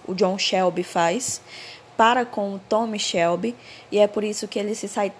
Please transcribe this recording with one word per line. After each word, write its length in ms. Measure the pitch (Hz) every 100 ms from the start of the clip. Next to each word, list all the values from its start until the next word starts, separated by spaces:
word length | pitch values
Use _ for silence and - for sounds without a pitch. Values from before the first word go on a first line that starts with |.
| -
o 60 |
John 240 | 185 190 190
Shelby 460 | - 190 180 170
faz, 580 | 175 185 170 214 - - - - - - - -
para 300 | 226 247 240
com 280 | - 202
o 40 | 196
Tommy 400 | - 214 226 208
Shelby, 560 | - 185 170 175 226 240 - - -
e 80 | 202
é 100 | 208
por 160 | 208
isso 240 | 208 214 208
que 100 | 208
ele 160 | 202
se 140 | 226 202
sai 220 | 220 196 -